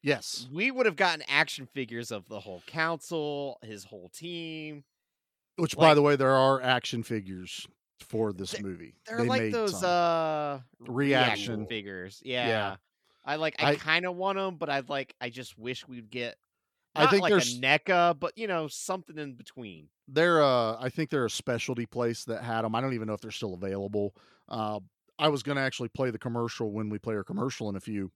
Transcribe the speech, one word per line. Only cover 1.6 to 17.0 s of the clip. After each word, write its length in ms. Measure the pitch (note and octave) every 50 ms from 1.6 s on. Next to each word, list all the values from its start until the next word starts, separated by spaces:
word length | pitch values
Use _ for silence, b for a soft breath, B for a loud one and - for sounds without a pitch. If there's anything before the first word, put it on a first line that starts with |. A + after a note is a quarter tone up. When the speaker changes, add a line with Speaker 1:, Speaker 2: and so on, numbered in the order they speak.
| C3+
Speaker 2:
figures 460 | A#2+ _ C#3 C3 A#2 A#2+ A#2 A#2 -
of 160 | A2+ G2+ F2+ _
the 100 | A2+ G#2
whole 220 | F#2+ G#2+ F#2 F2 -
council, 880 | - - E3 D#3+ E3 E3+ D3+ - - F3 D#3+ D3+ D3 D3 C#3+ C#3+ C#3 - - -
his 200 | A2 A2 G2+ F2+
whole 260 | - - G2 F2 F2+
team. 720 | - - D#3 F3 F3 E3+ E3 D#3+ D#3+ D#3 D#3 D3+ D3+ C#3+ C#3 _ _ _ _ _ _ _ _ _ _ _ _ _ _
Speaker 1:
Which, 180 | - E3 D#3 -
by 120 | - D#3+
Speaker 2:
Like 80 | D#3+ D3+
Speaker 1:
the 60 | D3 C#3+
way, 120 | D3 C#3+
there 160 | C3+ C3+ C3 C3+
are 260 | C3 C3 C3+ C3+ C3
action 420 | B2+ B2+ B2+ B2 - - - A#2+ A2
figures 640 | - A#2 G#2+ G2 F#2+ F#2+ F2+ F2+ F2+ - - - - _ _ _ _ _ _
for 320 | - _ - A2 A2 G#2+
this 200 | G2 F2+ F#2+ F2+
Speaker 2:
They're, 100 | - -
Speaker 1:
movie. 340 | G#2 G2 F#2 E2 E2+ A#1 _ _ _
Speaker 2:
they're 100 | - A3+ A#3 A#3
Speaker 1:
They 40 |
Speaker 2:
like 140 | A#3+ - - A3+
Speaker 1:
made 100 | - -
Speaker 2:
those, 180 | A#3 A3 G3+ F#3 F#3+
Speaker 1:
some. 100 | F3+ F3+
Speaker 2:
uh, 680 | F3 F3 F3 E3+ E3 E3 D#3+ D#3+ D#3 D3+ D3+ D3 C#3+ C3+ B2+ _ _ _
reaction 140 | A#2 A#2+ B2
Speaker 1:
Reaction. 760 | B2 C#3+ C#3 C3+ C3 B2+ B2 G#2+ G2 G2+ A#2 A2+ G#2+ G#2+
Speaker 2:
figures. 540 | - A#2+ G#2+ G2 G2+ G2 F#2 F2+ F#2+ G2+ - _
Yeah. 240 | C3 B2+ B2 A#2+
Speaker 1:
Yeah. 280 | A#2 A2+ A2 G#2 G2+ F#2+ F#2+ _ _ _ _ _ _ _ _ _
Speaker 2:
I, 100 | - D3
like, 180 | D#3 D#3+ D#3 - -
I 120 | D#3 C#3
Speaker 1:
I 40 | D3
Speaker 2:
kinda 360 | D3 - D#3 D#3+ E3+ F3+ F3+
want 260 | F3+ F3 F#3 G3 G3
'em, 180 | F#3+ G3 F#3+ F#3
but 120 | D3+ E3 D3
I'd 180 | C#3+ C#3 B2+
like, 280 | A#2+ C#3+ C#3 C3+ _ - _
I 100 | B2+ B2
just 280 | A#2 B2+ B2+ - -
wish 280 | - A2 B2 B2+ - -
we'd 220 | - B2+ A#2+ A2+ G#2+
get 260 | A2+ B2 A#2+ A#2 - _ _ _ _ _ _ _ _ _ _ _ _
Speaker 1:
I 80 | D#3+